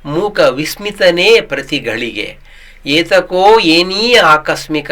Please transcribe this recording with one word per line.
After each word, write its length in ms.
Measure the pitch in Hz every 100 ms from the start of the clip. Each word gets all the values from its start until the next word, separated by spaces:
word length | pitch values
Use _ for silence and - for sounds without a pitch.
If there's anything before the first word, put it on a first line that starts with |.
ಮೂಕ 360 | 143 156 208 202
ವಿಸ್ಮಿತನೇ 1000 | 143 127 156 - 208 202 185 170 202 226
ಪ್ರತಿಗಳಿಗೆ, 960 | - 135 135 143 113 113 120 101 98 - - - - - 139
ಏತಕೋ 760 | 151 170 190 180 180 196 220
ಏನೀ 540 | 170 165 185 196 233
ಆಕಸ್ಮಿಕ 760 | 233 170 151 156 147 - 151 143